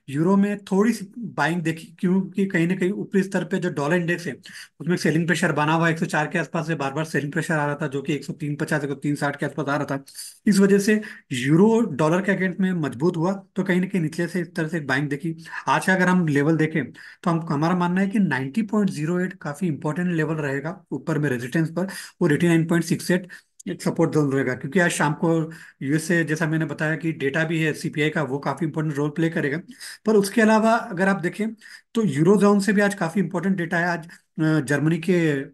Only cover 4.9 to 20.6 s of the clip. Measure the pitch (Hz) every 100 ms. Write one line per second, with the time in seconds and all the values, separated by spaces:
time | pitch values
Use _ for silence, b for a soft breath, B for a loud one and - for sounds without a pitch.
4.9 | - 180 156 170 170 175 147 151 160 165
5.9 | 160 180 160 151 175 160 170 151 165 135
6.9 | 131 156 151 143 156 151 160 147 143 156
7.9 | 139 131 143 - 139 147 147 151 156 139
8.9 | 139 147 147 143 139 147 135 139 147 139
9.9 | 139 - B B B - 185 196 196 196
10.9 | 214 214 B B 127 131 160 208 226 226
11.9 | 135 156 175 185 190 185 170 190 180 143
12.9 | 117 170 180 165 196 - - 190 180 185
13.9 | 190 156 156 175 180 165 - 160 170 139
14.9 | 135 147 139 165 160 B B - 143 160
15.9 | 185 180 180 165 143 143 160 156 160 -
16.9 | - - - - 165 165 143 160 180 175
17.9 | 180 196 214 185 131 135 170 226 214 202
18.9 | 139 151 180 185 - 156 143 180 135 151
19.9 | 165 180 170 156 160 147 139